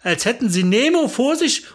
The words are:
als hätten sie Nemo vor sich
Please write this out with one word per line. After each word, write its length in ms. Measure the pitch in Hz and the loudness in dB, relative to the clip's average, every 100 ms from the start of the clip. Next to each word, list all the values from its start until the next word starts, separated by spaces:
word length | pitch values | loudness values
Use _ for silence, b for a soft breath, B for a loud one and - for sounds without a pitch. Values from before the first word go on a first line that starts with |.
als 220 | 180 165 | -4 -2
hätten 260 | 208 240 226 | -2 -2 -2
sie 140 | 175 | 0
Nemo 440 | 180 208 294 349 277 | 2 2 2 2 0
vor 280 | - 262 320 | 0 0 0
sich 280 | 330 - B | -2 -4 B